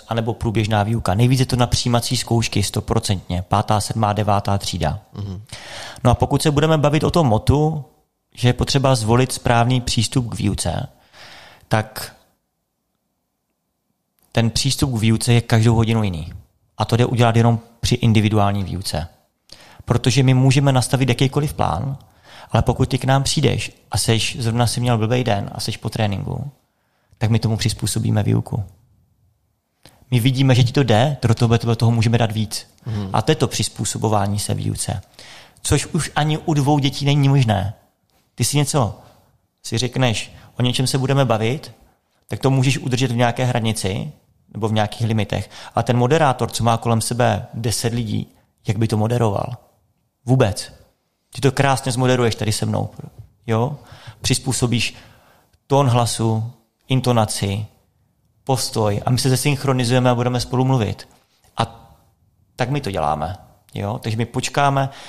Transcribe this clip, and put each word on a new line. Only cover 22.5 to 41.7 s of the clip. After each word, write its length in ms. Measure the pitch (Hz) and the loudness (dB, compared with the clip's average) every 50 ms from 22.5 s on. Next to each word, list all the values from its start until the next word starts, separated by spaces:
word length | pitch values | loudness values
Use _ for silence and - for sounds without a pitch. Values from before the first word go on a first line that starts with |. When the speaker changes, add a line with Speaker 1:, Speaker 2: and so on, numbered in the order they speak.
Speaker 1:
ale 100 | - 113 | 0 0
pokud 260 | - - 117 - - - | 2 2 0 0 0 0
ty 100 | 139 120 | 0 0
k 60 | - | 2
nám 180 | 127 135 139 | 2 2 2
přijdeš 500 | 135 - - 156 139 120 98 107 - - - _ _ _ | 2 0 0 0 0 0 0 -2 -4 -8 -12 _ _ _
a 80 | - 101 | -4 -2
seš, 380 | - - 113 110 - - - 143 | 0 0 0 0 0 -2 -4 -4
zrovna 260 | 113 113 110 120 120 | -4 -2 0 0 0
si 140 | 117 - 120 | 0 0 -2
měl 180 | 120 123 117 107 | 0 0 2 2
blbej 260 | 107 107 123 127 123 | 2 0 0 0 0
den 260 | 117 104 101 98 92 - | 0 0 -2 -4 -6 -8
a 60 | - | -8
seš 160 | - - - | -8 -8 -8
po 140 | - - - | -8 -8 -6
tréninku, 600 | - - 110 101 98 95 95 - - - 131 143 - _ _ _ _ _ _ _ _ _ _ _ _ _ | -4 -2 -2 -2 -2 -4 -4 -6 -6 -6 -8 -10 -12 _ _ _ _ _ _ _ _ _ _ _ _ _
tak 120 | 110 107 | 0 0
my 80 | 117 110 | 2 2
tomu 180 | - 110 110 | 2 0 0
přizpůsobíme 680 | 101 - 113 - - - 107 - - 104 110 110 107 | 0 0 -2 -2 -2 -4 -4 -2 -2 0 0 0 0
výuku. 420 | 101 107 - 113 117 - - - 98 - - _ _ _ _ _ _ _ _ _ _ _ _ _ _ _ _ _ _ _ _ _ - - _ _ _ _ | 2 2 0 0 0 -2 -6 -6 -6 -8 -14 _ _ _ _ _ _ _ _ _ _ _ _ _ _ _ _ _ _ _ _ _ -20 -20 _ _ _ _
My 100 | 127 123 | 0 2
vidíme, 340 | 110 135 127 131 135 135 123 | 2 2 2 2 2 4 4
že 100 | 113 - | 4 2
ti 80 | - | 2
to 100 | - 147 | 2 0
jde, 340 | 139 117 110 107 127 151 143 - | 2 4 4 4 2 2 0 0
do 120 | - - 110 | 0 0 2
toho, 220 | - 123 113 117 113 | 2 2 2 2 2
do 180 | - 117 113 | 2 -2 0
toho 140 | - 120 117 | 2 2 2
můžeme 280 | 117 113 110 117 113 117 | 2 2 2 2 2 2
dát 140 | 117 107 | 0 0
víc. 340 | 107 110 107 98 - - - - _ _ _ | -2 -4 -4 -4 -6 -10 -12 -14 _ _ _
Speaker 2:
Mhm. 240 | 123 110 104 101 95 | -8 -6 -6 -4 -2
Speaker 1:
A 100 | 101 113 | -2 0
to 80 | - - | 0 0
je 40 | 156 | 0
to 120 | - 127 - | 2 0 -2
přizpůsobování 880 | - - 110 - - - 107 - - 110 113 110 107 104 98 101 104 104 | 0 -2 -4 -4 -4 -6 -6 -6 -4 -2 -2 0 0 0 0 0 -2 -4
se 160 | - - - | -4 -4 -4
výuce. 480 | - - - 101 - - - - - - _ _ - - - - - - - _ _ | -4 -4 -4 -4 -4 -6 -6 -6 -6 -8 _ _ -20 -20 -20 -20 -20 -20 -20 _ _
Což 240 | - - 156 139 - | -2 0 0 0 0
už 240 | - - 160 139 - - | -2 -4 -4 -4 -2 -2
ani 220 | 151 151 151 151 156 | -2 0 0 -2 -2
u 160 | - - 160 | -2 0 0
dvou 240 | 147 131 143 151 147 | 2 2 2 2 2
dětí 260 | 135 143 139 - 143 | 2 0 -2 0 0
není 240 | 139 143 147 135 139 | 2 4 4 4 6
možné. 460 | 139 143 127 113 104 95 92 98 - - _ _ _ _ _ _ _ _ _ _ _ | 4 4 4 4 2 0 -2 -4 -6 -10 _ _ _ _ _ _ _ _ _ _ _
Ty 100 | - 123 | -4 -2
si 120 | - 139 | 0 0
něco, 420 | 147 143 - - 147 117 98 - - - - _ _ _ _ _ _ _ _ _ _ | 0 0 2 0 0 0 0 -4 -10 -18 -20 _ _ _ _ _ _ _ _ _ _
si 160 | - - 113 110 | -10 -6 -4 -4
řekneš, 540 | 123 120 - 135 131 123 107 - - - - - - - _ - | -4 -2 0 0 0 2 0 -2 -6 -10 -14 -20 -20 -12 _ -2
o 40 | |
něčem 240 | 123 123 117 - 131 | -2 0 0 0 -2
se 120 | 123 - 135 | 0 -2 -2
budeme 260 | 127 131 139 139 139 | 0 0 2 2 2
bavit, 480 | 120 113 104 110 113 135 160 - - | 2 2 0 0 -2 -2 -4 -8 -14